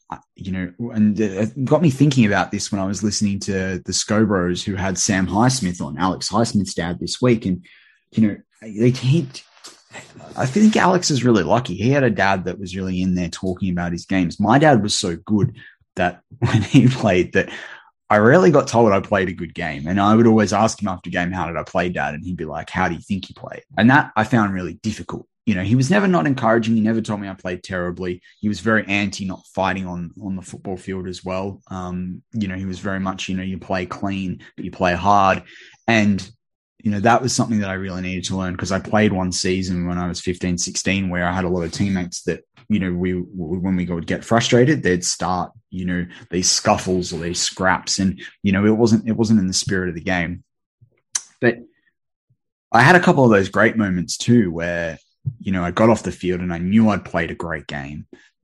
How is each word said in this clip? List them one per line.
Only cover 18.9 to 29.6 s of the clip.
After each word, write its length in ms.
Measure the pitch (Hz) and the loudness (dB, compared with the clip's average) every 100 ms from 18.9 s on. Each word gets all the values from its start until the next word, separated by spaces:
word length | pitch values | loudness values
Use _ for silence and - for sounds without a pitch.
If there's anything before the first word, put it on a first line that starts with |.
I 80 | 98 | 4
played 300 | 92 101 92 | 2 0 0
a 40 | |
good 220 | 87 82 - | -4 -10 -8
game. 320 | 85 71 73 | -8 -6 -2
And 120 | 98 | 2
I 140 | 101 | 4
would 140 | 110 117 | 6 6
always 260 | 110 104 | 6 4
ask 260 | 101 113 - | 2 0 0
him 100 | 101 | -6
after 200 | 90 90 | -8 -6
game, 220 | 90 87 | -4 -4
"How 160 | 92 82 | -4 -6
did 100 | 82 | -6
I 60 | |
play, 260 | 76 92 90 | -4 -2 -2
Dad?" 240 | 85 71 | -2 -6
And 100 | 76 | -6
he'd 140 | 87 87 | -10 -8
be 80 | 78 | -8
like, 240 | 76 80 | -10 -8
"How 180 | 90 90 | -2 -2
do 60 | |
you 80 | 82 | -2
think 260 | - 98 95 | -6 -8 -8
you 60 | |
played?" 300 | - - - - - | -16 -16 -16 -10 2
And 140 | 113 | 4
that 220 | 143 143 - | 4 2 -2
I 80 | |
found 300 | 107 117 101 | 0 2 0
really 220 | 95 87 85 | -2 -8 -6
difficult. 500 | 110 95 - 87 - _ - | -8 -8 -10 -12 -14 _ -2
You 100 | 95 | -2
know, 80 | |
he 120 | 98 127 | 2 2
was 140 | 135 | 4
never 180 | 202 196 | 2 4
not 200 | 175 151 | 2 2
encouraging. 480 | 131 113 117 110 113 | 0 2 2 2 2
He 60 | |
never 200 | 107 113 | 2 0
told 180 | 110 104 | -2 -6
me 80 | 98 | -6
I 60 | |
played 300 | 95 92 90 | -10 -8 -8
terribly. 580 | - 92 87 87 92 87 _ _ | -6 -6 -6 -6 -8 -8 _ _
He 100 | 107 | -6
was 100 | 101 | -2
very 260 | 113 110 98 | 0 0 2
anti 380 | 101 101 - 95 | -2 -2 -4 -8
not 200 | 92 _ | -8 _
fighting 400 | - | -4